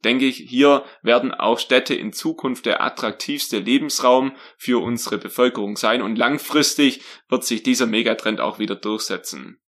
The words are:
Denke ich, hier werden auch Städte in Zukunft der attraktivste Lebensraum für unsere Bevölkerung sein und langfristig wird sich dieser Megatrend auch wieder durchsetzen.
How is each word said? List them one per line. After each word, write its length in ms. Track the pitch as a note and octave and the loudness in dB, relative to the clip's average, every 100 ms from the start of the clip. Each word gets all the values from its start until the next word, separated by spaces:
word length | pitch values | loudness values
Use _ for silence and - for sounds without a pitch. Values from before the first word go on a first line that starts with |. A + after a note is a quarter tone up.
| - | 2
Denke 180 | B2+ | 2
ich, 140 | C3+ B2+ | 2 -2
hier 480 | - B2 C#3+ C#3 - - | -6 4 6 6 2 -8
werden 320 | G2 B2 C3 | 2 2 2
auch 260 | - G#2+ A#2+ | -2 0 0
Städte 340 | - B2+ - | 2 2 2
in 200 | C#3+ G#2+ | -4 -4
Zukunft 520 | - D#3 D#3+ C3+ B2 - | -6 -6 -4 -6 -4 -2
der 160 | F#2+ | 0
attraktivste 760 | - - A2+ G2+ - C#3+ - A2 | -2 -2 -8 -6 -8 -6 -4 -4
Lebensraum 720 | G2 C3+ D3 - B2+ B2+ C3+ C3+ - _ | 0 0 0 0 4 4 4 -6 -20 _
für 260 | - A#2+ | -2 0
unsere 360 | F#2+ A#2 - A2 | 0 -4 -4 -6
Bevölkerung 580 | - - B2+ A#2+ G2+ G#2 | -6 0 0 0 -6 -2
sein 260 | A2+ A#2+ | 0 0
und 140 | G#2 A2+ | -2 0
langfristig 880 | A#2+ D3 - D3+ C#3+ - C#3+ B2 - - _ | 0 0 0 0 0 2 2 2 -14 -20 _
wird 160 | B2+ | -4
sich 180 | - A2+ | -2 -4
dieser 240 | - B2 A#2+ | 0 0 2
Megatrend 540 | A2 A2+ G#2+ A2+ G#2+ | 0 0 0 -2 -2
auch 200 | D2+ G#2+ | -4 -4
wieder 160 | G#2+ G2 | -6 -6
durchsetzen. 840 | G#2+ G#2+ - F#2 - C#2+ C2 - _ | -6 -6 -6 -8 -10 -14 -16 -20 _